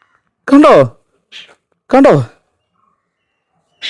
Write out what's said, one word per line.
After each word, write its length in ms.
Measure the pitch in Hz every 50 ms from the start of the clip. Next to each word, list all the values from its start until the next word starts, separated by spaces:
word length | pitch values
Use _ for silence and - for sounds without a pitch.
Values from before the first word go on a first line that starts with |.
| _ _ _ _ _ _ _ _ _ -
കണ്ടോ, 200 | 269 285 302 302 233 160 135 113 - _ _ _ _ _ _ _ - - - _ _ _ _ _ _ _ _ _ -
കണ്ടോ, 200 | 262 277 277 190 143 120 - _ _ _ _ _ _ _ _ _ _ _ _ _ _ _ _ _ _ _ _ _ _ _ _ _ _ _ _ _ _ -